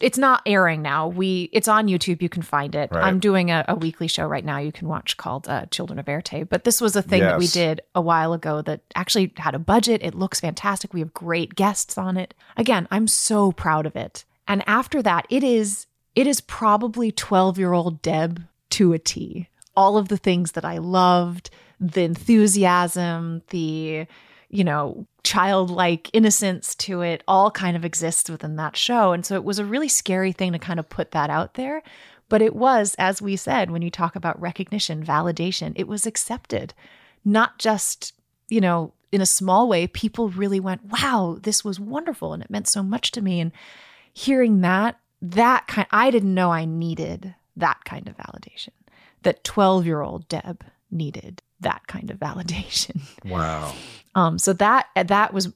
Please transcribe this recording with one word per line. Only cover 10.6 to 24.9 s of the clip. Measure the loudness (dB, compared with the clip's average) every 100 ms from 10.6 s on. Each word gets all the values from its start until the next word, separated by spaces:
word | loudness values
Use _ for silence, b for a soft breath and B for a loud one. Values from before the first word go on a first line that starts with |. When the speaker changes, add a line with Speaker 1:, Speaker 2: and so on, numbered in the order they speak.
| -4 -4 -6
Speaker 1:
We | -6
have | -6
great | -8 -4 -2 -2 0
guests | 0 0 -6 -4
on | -2 -2
it. | -4 -12 b b
Again, | 2 2 2
I'm | 0 2
so | 0 2 2 2
proud | 2 0 0 -2
of | -6
it. | -10 -12 -20 _ -4
And | -2 2
after | 0 0 0
that, | 2 0 0
it | 0
is, | 4 2 2 -4 -10 _ _ 2
it | 2
is | 2
probably | -4 -2 2 2 2 -2 -2
twelve-year-old | -2 2 4 4 2 2 2 0 -2
Deb | -2 0 0 -4 -12 _ -6
to | 2 4
a | 4
T. | 0 -6 -8 -10 -12 _ _ 4
All | 4 4
of | 0
the | -2
things | 0 0 0
that | -4
I | -6 -6
loved, | 0 4 6 6 2 -4 -14 b b b
the | -2 0
enthusiasm, | 0 0 4 6 6 4 4 4 2 -2 -4 -4 -6 -8 -8
the, | -4 -4 -4 -6 -6 -8 b b b b
you | 0
know, | 2 2 -2